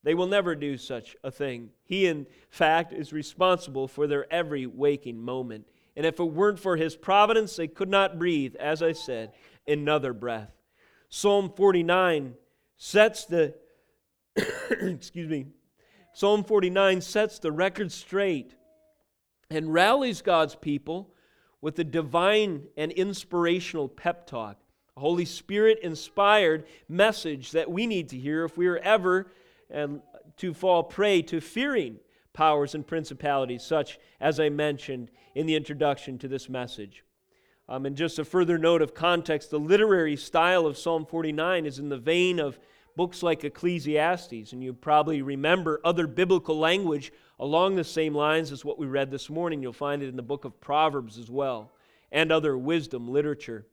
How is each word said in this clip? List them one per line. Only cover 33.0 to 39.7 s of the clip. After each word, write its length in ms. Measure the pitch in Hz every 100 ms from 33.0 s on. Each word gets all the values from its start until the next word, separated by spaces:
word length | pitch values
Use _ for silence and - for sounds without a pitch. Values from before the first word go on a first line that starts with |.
| 151 139 147 139 131 123
such 340 | - 160 139 - _ _
as 180 | 147 147
I 100 | 151
mentioned 600 | 147 151 143 - 131 117 _ _
in 140 | - 160
the 80 | 156
introduction 640 | 151 147 147 139 - 127
to 80 | 139
this 200 | 131 -
message. 560 | 127 123 127 101 - _ _ _ _ _ _ -
Um, 200 | 127 139
and 80 | 139
just 240 | 165 160
a 60 | 147
further 340 | 185 170 170
note 240 | 165 170
of 100 | 151
context, 560 | - 170 175 - 151 -
the 100 | 151
literary 560 | 151